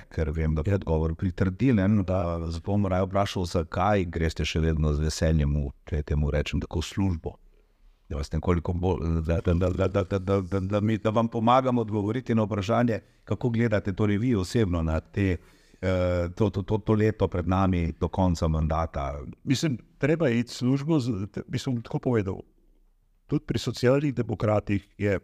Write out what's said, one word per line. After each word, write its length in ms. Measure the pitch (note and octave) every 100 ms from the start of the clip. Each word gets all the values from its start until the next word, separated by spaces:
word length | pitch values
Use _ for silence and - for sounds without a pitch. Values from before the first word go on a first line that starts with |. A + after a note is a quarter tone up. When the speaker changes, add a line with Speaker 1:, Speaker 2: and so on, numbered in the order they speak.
| -
Speaker 1:
ker 240 | - D2+
vem, 200 | D#2+ D#2
da 100 | D#2
bo 80 | D#2
Speaker 2:
Ja. 60 | G2
Speaker 1:
odgovor 380 | - D#2+ D#2+
pritrdilen, 880 | E2 F#2+ - F#2+ F#2 C3 A2 F#2+ G#2+
da 360 | F#2 F#2 E2+ E2+
vas 200 | E2 E2
bom 260 | G2 G2+
raje 200 | F#2+ F#2
vprašal, 400 | F#2+ G2 G2+ G2 F2
zakaj 580 | F2+ D#2 - F#2+ G#2 E2+
greste 380 | E2 D#2+ -
še 160 | D2+ E2
vedno 300 | D#2+ D#2 D2+
z 80 | D2
veseljem 520 | D#2 - E2 D#2+ C#2+
v, 160 | D2 C#2 -
če 200 | - D#2
temu 260 | - D2 D2
rečem 280 | D2 D2 -
tako, 220 | - F2
službo. 560 | - - G2 E2 - - - _ _ _ - _ -
Da 60 | D2
vas 140 | C#2+
nekoliko 420 | D#2+ F#2+ F2 E2
bolj, 460 | F2 F2+ F2 E2 E2
da, 180 | D#2+ E2
da, 160 | -
da, 160 | F2 F2+
da, 180 | F2 F#2+
da, 140 | G2+
da, 140 | F#2+ G2
da, 220 | F#2 G2
da, 180 | F2+ G2
da 200 | F#2 G2+
mi, 160 | G#2+ A2
da 120 | A2
vam 180 | A2 A2+
pomagam 500 | A#2 A2+ B2+ C3 B2
odgovoriti 560 | A2 G#2 G2+ B2 B2
na 80 | A2+
vprašanje, 560 | G#2 G#2 F#2+ A2+ A#2+ G#2 - _
kako 300 | - - B2
gledate 420 | A2+ A#2 G#2 G2+
torej 260 | F2+ G#2+ G2+
vi 160 | B2
osebno 480 | A2 F2+ B2 G2+ F2
na 160 | D#2+ D#2+
te, 380 | - - G2 F2 - _ _ -
eh, 520 | F#2 F#2 F2+ F2+ F2
to, 180 | F2+ G#2
to, 140 | G#2
to, 160 | F#2 G#2+
to 140 | -
leto 340 | A2 G#2+ - F#2+
pred 180 | F2+ E2+
nami 460 | F#2+ F#2+ F2+ E2
do 160 | - F2
konca 400 | - F#2 E2+ E2
mandata. 720 | D#2 D#2 D#2+ D#2+ - C#2 C#2+ D2 -
Speaker 2:
Mislim, 360 | - C3 E3 A#2 -
treba 340 | - C3+ D#3+ D3+
je 100 | A#2
iti 120 | A#2
službo 460 | - B2 C#3 C#3+ D#3+
z, 280 | B2 F#2 G2+
te, 140 | -
mislim, 340 | - B2+ - A#2+
tako 200 | - D3+
povedal, 400 | - A#2+ F#2+ F#2+ - _ _ _ _ _ _ _ -
tudi 140 | D3
pri 140 | - A#2+
Socialnih 540 | - A2+ B2 C#3 D3
demokratih 760 | B2 A#2 G#2 G#2+ G#2 - G2+ -
je, 240 | - G#2 F#2